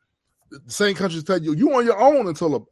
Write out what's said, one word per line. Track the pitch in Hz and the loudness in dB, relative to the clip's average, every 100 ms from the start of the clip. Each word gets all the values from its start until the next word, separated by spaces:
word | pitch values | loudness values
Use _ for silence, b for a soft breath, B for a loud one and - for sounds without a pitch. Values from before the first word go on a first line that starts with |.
| _ _ _ _ _ | _ _ _ _ _
the | 139 120 | -20 -14
same | - 202 | -2 -2
countries | 190 190 165 | -2 -4 -4
tell | 151 185 | -4 -2
you, | 156 | -2
"You | 151 302 | 0 2
on | 254 | 2
your | 240 202 | 0 4
own," | 262 285 190 | 4 4 -2
until | 151 170 123 | -2 -2 -2
a, | - | -6